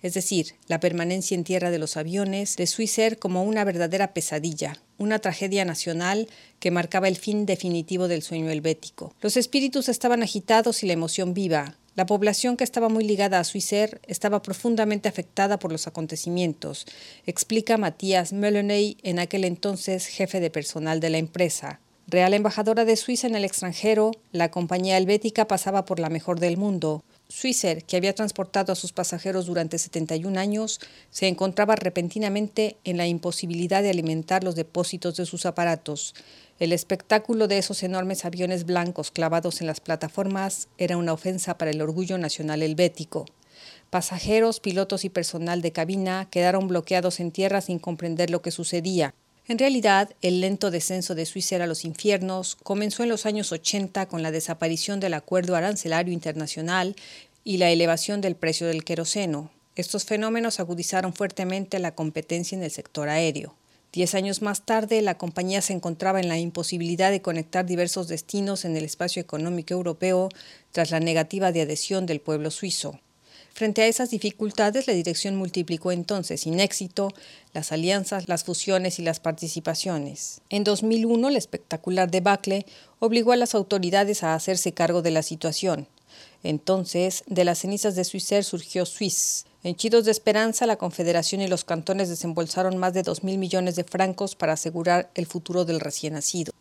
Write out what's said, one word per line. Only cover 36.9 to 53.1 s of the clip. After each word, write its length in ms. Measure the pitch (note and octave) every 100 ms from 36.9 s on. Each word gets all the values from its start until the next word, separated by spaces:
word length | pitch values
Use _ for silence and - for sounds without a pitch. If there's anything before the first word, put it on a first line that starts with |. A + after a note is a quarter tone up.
| F#3+ - G#3+ G#3+ A3+ G#3+
de 120 | G3
esos 240 | F#3+ G3
enormes 420 | F#3 F#3 F#3 F#3+
aviones 400 | E3+ F3 F3+ F#3
blancos 460 | E3+ F3 F3 F3 D3+
clavados 500 | - E3 E3 E3+ -
en 60 | D#3
las 140 | D3+
plataformas 880 | - D#3+ D#3+ - G3 G3 G3 F#3+ - -
era 180 | F3+ F3
una 160 | E3+
ofensa 460 | D#3+ F#3 F#3 - E3+
para 120 | D#3+
el 120 | D3+
orgullo 340 | D#3 D#3+ F#3 F#3
nacional 460 | D#3+ - D3+ D#3
helvético. 640 | D#3+ D#3 F3 - E3 D#3 - _ _ - - - _
Pasajeros, 720 | F3+ F3 F3+ - A3 A3+ A3
pilotos 440 | G3+ F#3 G3 G3
y 60 | G3
personal 500 | F3+ E3+ E3+ E3+ F3
de 120 | E3
cabina 540 | E3 E3 G3 F#3+ F#3 F#3+
quedaron 380 | F3+ F3 F#3+ F#3+
bloqueados 520 | F3 E3 F#3 F3+ F3
en 120 | F3
tierra 280 | E3 F#3+ G3
sin 180 | F#3+ F3
comprender 520 | - E3 F3 E3 F3
lo 100 | E3+
que 100 | E3+
sucedía. 640 | E3 E3+ F3 E3+ F#3 C#3+ - _ _ -
En 120 | A#3
realidad, 520 | C4+ B3+ G#3+ G3 G3+ -
el 220 | F3+ F3+
lento 280 | F#3 G3 G3+
descenso 440 | E3+ - F#3 F3+
de 100 | E3
Swissair 380 | D#3+ F#3+ F3+ F3+
a 40 | E3+
los 200 | D#3+ E3
infiernos 720 | D#3 G#3 G3 F#3+ F#3 F#3 -
comenzó 460 | - G3+ G#3 -
en 60 |
los 160 | A#3+